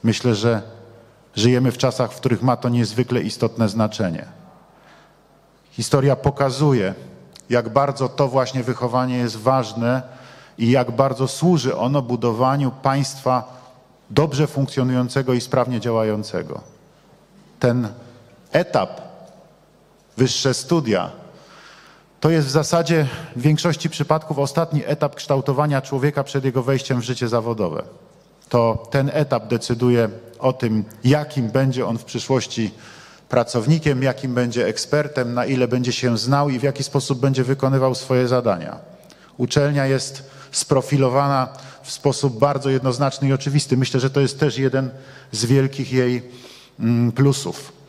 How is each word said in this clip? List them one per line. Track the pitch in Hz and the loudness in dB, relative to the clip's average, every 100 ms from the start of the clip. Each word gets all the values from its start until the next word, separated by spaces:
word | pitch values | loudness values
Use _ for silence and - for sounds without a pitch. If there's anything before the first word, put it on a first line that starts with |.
Myślę, | 117 104 123 | 0 0 0
że | 104 117 110 - - - - - _ _ | 2 2 0 -4 -20 -20 -20 -20 _ _
żyjemy | - 113 123 127 | 2 4 4 2
w | - | 2
czasach, | 131 - 123 | -2 0 -4
w | - | -2
których | 135 110 | -2 2
ma | 127 120 | 2 0
to | 123 | 0
niezwykle | 120 107 107 120 123 | 0 0 0 0 0
istotne | 90 - 113 120 110 | -2 -2 -4 0 -2
znaczenie. | 107 107 - 95 78 - - - - _ _ - - _ _ _ _ _ _ _ | 0 -2 -2 -4 -4 -10 -20 -20 -20 _ _ -20 -20 _ _ _ _ _ _ _
Historia | - 117 143 139 131 | -10 0 2 4 2
pokazuje, | 143 135 139 127 151 127 95 95 - - - - - | 0 0 -2 2 2 4 0 -4 -16 -20 -20 -20 -2
jak | 120 113 | -2 2
bardzo | 113 139 135 123 | 2 0 0 -4
to | - 139 | 0 2
właśnie | 131 123 131 | 2 0 -2
wychowanie | 120 117 123 123 127 123 | -4 -4 -2 0 0 0
jest | 120 110 | -2 0
ważne | 113 131 110 110 117 127 127 - - - - - | 0 2 0 -2 0 0 -4 -20 -20 -20 -20 -2
i | 117 | 4
jak | 131 123 | 4 2
bardzo | 117 135 120 135 | 0 0 2 -4
służy | - 170 170 123 95 | 0 2 2 0 -2
ono | 117 143 | 0 0
budowaniu | 120 123 120 110 131 139 135 127 | -2 -2 0 2 2 2 0 0
państwa | 139 135 135 - 135 127 123 - - - _ _ _ | 0 0 -2 -4 0 0 -2 -18 -20 -20 _ _ _
dobrze | 104 156 135 151 | 2 2 2 0
funkcjonującego | 139 135 - 127 127 123 135 127 | 0 -2 0 0 0 0 -2 0
i | 123 | -2
sprawnie | - 127 123 120 | 0 0 0 -2
działającego. | 117 113 110 107 107 87 78 - - - _ _ _ _ _ - - - | 0 0 0 -2 -4 -6 -6 -12 -14 -20 _ _ _ _ _ -20 -20 -2
Ten | 123 123 110 104 - - - - _ | 0 0 -4 -10 -20 -20 -20 -20 _
etap, | 156 180 113 90 - - - - - - _ _ _ _ _ _ - | -2 2 0 -2 -8 -18 -20 -20 -20 -20 _ _ _ _ _ _ 0
wyższe | 127 - 139 | 0 2 0
studia, | 123 - 170 123 98 90 - - - - - - - - - _ _ | -2 0 0 2 0 -2 -12 -20 -20 -20 -20 -20 -20 -20 -20 _ _
to | 156 | 2
jest | 165 139 | 2 2
w | |
zasadzie | 147 151 170 156 165 139 - - 120 | 0 2 0 2 2 2 -4 -10 0
w | |
większości | 139 156 180 160 175 | 2 2 2 0 -4
przypadków | - 143 156 - 143 | -4 0 0 0 -4
ostatni | 139 170 165 151 - | -2 0 0 -2 -2
etap | 147 147 | -2 -2
kształtowania | - - 139 - 135 147 139 | -4 -2 0 0 0 0 0
człowieka | - 139 143 143 | -2 -2 0 -2
przed | 139 139 | -4 -2
jego | 135 123 | 0 0
wejściem | 123 135 - 123 | 0 -2 0 -2
w | |
życie | 117 123 120 | -2 -4 0
zawodowe. | 117 113 110 90 78 - - - - _ _ _ | 0 -2 -2 -2 -4 -10 -18 -20 -20 _ _ _
To | 120 117 107 - | 2 2 0 -2
ten | 139 135 | -2 0
etap | 147 143 120 107 | -2 0 -2 -2
decyduje | 117 - 117 123 120 113 - - - | -4 -2 0 2 4 2 -2 -18 -2
o | 131 | -2
tym, | 127 117 110 104 - | 0 -2 -2 -4 -2
jakim | 123 147 143 - 113 | 2 2 0 -4 -2
będzie | 127 135 127 107 | 2 2 0 -2
on | 117 | -4
w | |
przyszłości | - 120 - 131 - - 107 - - - - - _ | -6 -10 0 0 0 -4 -4 -6 -20 -20 -20 -20 _
pracownikiem, | 120 117 120 110 160 151 131 | 0 0 0 2 2 2 2
jakim | 131 123 131 | 0 -2 -4
będzie | 123 123 117 101 | -2 0 0 0
ekspertem, | 110 - 147 143 135 120 | -2 -2 -2 0 -4 -4
na | 120 117 | -2 -2
ile | 131 123 | 0 0
będzie | 127 123 | 0 -2
się | 117 123 113 | -2 0 0
znał | 110 143 143 | 2 2 2
i | 127 | 0
w | |
jaki | 139 135 | -2 -2
sposób | 139 143 - 131 | -2 -2 -2 0
będzie | 135 131 | 0 0
wykonywał | 127 135 131 135 131 | 0 0 2 2 2
swoje | 123 - 127 123 | -2 0 0 2
zadania. | 127 117 90 73 - - - - - - - | 2 2 -2 -6 -14 -18 -20 -20 -20 -20 -6
Uczelnia | 120 - 143 143 135 | 0 2 2 2 2
jest | 135 - - - - - | 0 -2 -12 -18 -20 -8
sprofilowana | - - 135 - 143 135 131 139 139 127 - - - | -8 0 0 2 2 2 2 2 0 -2 -8 -20 -20
w | - | -14
sposób | - 143 127 139 113 | -2 -2 0 -2 2
bardzo | 143 139 135 | 0 2 0
jednoznaczny | 135 131 120 143 - 139 | 0 0 0 0 0 0
i | |
oczywisty. | 135 143 143 - 127 | 0 2 0 2 0
Myślę, | 127 131 | 2 0
że | 135 | 0
to | 139 | 2
jest | 135 139 | 0 2
też | 151 135 | -2 2
jeden | 135 131 131 - - - - | 0 0 -2 -8 -20 -20 -12
z | 107 | -6
wielkich | 113 135 135 135 131 | 2 4 2 -2 -2
jej, | 131 123 123 - - - - - - | 0 2 -2 -6 -20 -20 -20 -20 -4
mm, | 113 120 120 | 0 2 2
plusów. | 113 139 135 87 - - - | 4 2 2 -4 -10 -16 -20